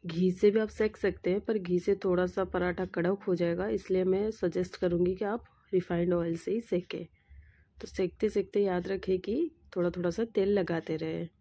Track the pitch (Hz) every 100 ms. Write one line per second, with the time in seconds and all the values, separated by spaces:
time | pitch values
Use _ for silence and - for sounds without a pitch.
0 | 180 165 185 180 208 208 214 - 220 214
1 | 202 - - 190 208 214 175 180 175 196
2 | 190 180 180 185 185 185 175 175 185 -
3 | 170 196 - 175 170 170 196 214 - 185
4 | 185 190 214 220 180 170 180 - 180 170
5 | 180 185 208 226 - _ _ 185 175 170
6 | 175 175 170 165 - 214 226 175 180 170
7 | 170 _ _ - - _ _ - - -
8 | 185 - 214 202 190 208 202 180 180 196
9 | 185 185 185 233 330 - - - 175 175
10 | 175 170 226 - 196 202 175 170 - 160
11 | 160 165 170 _